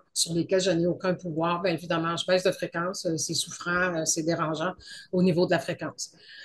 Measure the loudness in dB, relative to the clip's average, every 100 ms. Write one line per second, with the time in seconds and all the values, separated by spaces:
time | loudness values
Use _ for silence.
0 | -6 -2 0 0 2 2 4 2 2 0
1 | -2 -2 -4 -2 0 0 0 -2 -2 -2
2 | 0 -2 2 2 4 0 -2 -2 -4 -2
3 | -2 -2 -2 -2 -4 -6 -2 0 0 0
4 | 0 0 0 0 0 -2 -4 -6 -12 -18
5 | -4 2 4 4 4 2 0 -6 -8 -10
6 | -14 -14 -20 -18